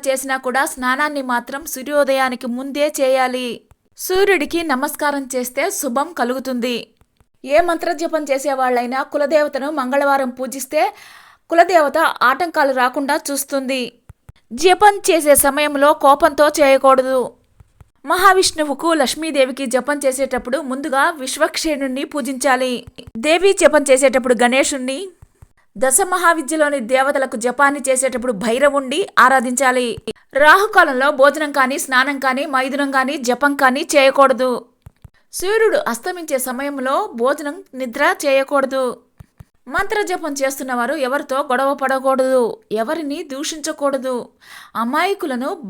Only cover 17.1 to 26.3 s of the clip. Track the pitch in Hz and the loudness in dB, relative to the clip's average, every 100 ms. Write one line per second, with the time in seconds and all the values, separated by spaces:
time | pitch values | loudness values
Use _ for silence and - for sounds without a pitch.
17.1 | 262 233 - _ _ _ _ - _ 269 | 0 -2 -8 _ _ _ _ -20 _ -4
18.1 | 359 392 381 - 311 302 277 330 320 254 | 2 4 4 2 0 -4 -2 0 2 0
19.1 | 302 320 294 254 262 269 254 247 294 277 | -2 -4 0 0 -2 -4 -2 -2 -2 -2
20.1 | 262 262 247 247 285 269 262 285 262 311 | -2 -4 -4 -4 -6 -6 -8 -4 0 0
21.1 | 320 254 277 339 - 320 285 269 254 302 | -2 -8 -2 -2 -2 -4 -2 -4 -6 -6
22.1 | 294 262 262 285 254 254 240 - - - | -6 -6 -4 0 0 0 -4 -10 -20 -16
23.1 | 226 294 330 392 392 339 294 277 262 277 | -6 0 2 4 6 4 4 4 4 4
24.1 | 254 247 233 240 262 285 277 254 269 381 | 2 2 2 2 2 0 -2 -6 -8 -10
25.1 | - _ _ _ _ _ 196 254 247 370 | -16 _ _ _ _ _ -4 0 2 0
26.1 | 359 349 | 2 2